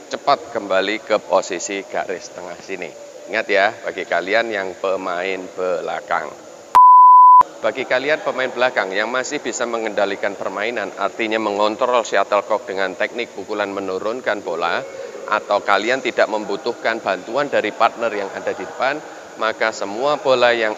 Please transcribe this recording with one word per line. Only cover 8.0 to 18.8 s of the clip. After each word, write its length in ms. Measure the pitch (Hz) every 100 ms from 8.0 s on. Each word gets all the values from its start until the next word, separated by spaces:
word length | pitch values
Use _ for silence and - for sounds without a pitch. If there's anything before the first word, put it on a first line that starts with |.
| 139 151
pemain 320 | 147 123 127
belakang 400 | 120 127 123 98
yang 160 | 95 110
masih 320 | 127 123 147
bisa 240 | 131 - 120
mengendalikan 720 | 117 110 101 101 98 104 92
permainan, 560 | 104 95 107 120 98
artinya 480 | - 98 - 113 110
mengontrol 640 | 107 101 107 107 123 123 107
shuttlecock 640 | 104 98 104 - 107 -
dengan 240 | 95 95
teknik 400 | 90 107 117 113
pukulan 400 | - 95 104 101
menurunkan 720 | 98 95 95 101 123 123 104 92
bola, 320 | 82 85 98 135 - - - -
atau 320 | 107 - 101 104
kalian 400 | 98 110 131 123
tidak 240 | 107 107
membutuhkan 720 | 107 101 98 120 117 120 113
bantuan 480 | 110 92 92 123 143
dari 240 | 117 104
partner 400 | 101 113 - 117
yang 160 | 104 98
ada 240 | 92 104
di 80 | 95
depan, 400 | 92 -